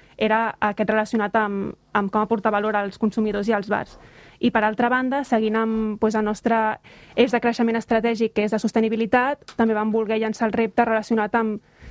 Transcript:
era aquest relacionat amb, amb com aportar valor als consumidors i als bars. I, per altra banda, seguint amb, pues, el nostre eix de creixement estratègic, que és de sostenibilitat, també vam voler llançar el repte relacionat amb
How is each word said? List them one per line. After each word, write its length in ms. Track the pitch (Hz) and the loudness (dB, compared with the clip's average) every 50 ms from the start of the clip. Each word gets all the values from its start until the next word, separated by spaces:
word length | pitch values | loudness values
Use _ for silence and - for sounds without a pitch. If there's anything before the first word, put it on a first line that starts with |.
| - - - | -20 -16 -6
era 400 | - 220 214 214 226 226 214 - - | -2 0 0 2 2 0 -2 -2 -2
aquest 300 | - 208 202 - 214 202 | -2 -2 0 -2 0 0
relacionat 440 | 214 220 214 - - 220 208 208 - 226 | 0 0 0 0 -2 -2 -2 0 0 0
amb, 340 | 214 208 202 196 196 - - _ _ _ | 0 0 -2 -4 -6 -6 -8 _ _ _
amb 200 | - 208 202 190 | -2 -2 0 0
com 100 | - 214 | 0 0
aportar 300 | 214 208 226 214 - 220 | 0 0 -2 0 0 0
valor 240 | 208 208 208 214 208 | 0 0 0 0 -2
als 240 | 208 202 202 - - | -2 -2 -4 -4 -2
consumidors 480 | 226 214 - 226 214 214 202 202 202 | -2 -2 0 0 -2 -2 -2 -2 0
i 60 | 220 226 | 0 0
als 160 | 202 196 220 | 0 0 -2
bars. 260 | 214 190 - - - - - - - - - - - - | -2 -4 -4 -6 -14 -20 -20 -20 -20 -20 -20 -20 -10 -2
I, 100 | - 240 | -2 0
per 140 | - 226 208 | 2 2 0
altra 220 | 214 220 - 240 240 | 0 0 0 0 0
banda, 300 | 254 254 254 254 262 285 269 | 2 0 0 0 -2 -2 -2
seguint 320 | - 247 220 220 214 214 | 0 0 0 0 2 0
amb, 400 | 220 226 220 220 220 220 214 208 214 | 0 0 0 0 -2 -2 -2 -2 -2
pues, 160 | 226 220 214 214 | -2 0 0 0
el 60 | 214 | 0
nostre 300 | 208 208 - - 220 233 226 220 214 - - _ - - - - - - | -2 -2 -2 0 0 2 2 0 0 -2 -6 _ -20 -20 -20 -20 -6 2
eix 160 | - 240 - | 2 2 2
de 80 | 247 233 | 2 0
creixement 400 | 233 240 233 - 233 226 226 233 | 0 0 0 2 0 0 0 -2
estratègic, 540 | - - 233 226 220 233 233 208 226 214 - | -2 0 0 2 2 0 0 0 -2 -2 0
que 80 | 214 208 | 0 -2
és 80 | 214 | 0
de 80 | 220 214 | 0 0
sostenibilitat, 960 | - 208 - 233 220 220 233 220 233 202 - 254 247 269 285 - - - - | -2 0 2 2 0 2 0 -2 -2 2 2 2 2 2 -2 -6 -10 -10 -2
també 180 | - 226 226 214 | 0 2 2 2
vam 200 | 214 214 220 214 | 0 0 0 0
voler 260 | 226 220 202 220 220 | 0 0 0 -2 -2
llançar 300 | 226 220 214 - 233 220 | -2 -2 -2 -2 -2 -2
el 60 | 208 | 0
repte 280 | 226 226 220 - - 233 | 0 -2 0 2 0 2
relacionat 520 | 226 226 220 208 - 233 220 208 208 - 226 | 2 2 -2 0 0 0 0 0 2 0 0
amb 220 | 226 220 214 208 _ _ _ - - - | 0 0 -4 -6 _ _ _ -20 -20 -20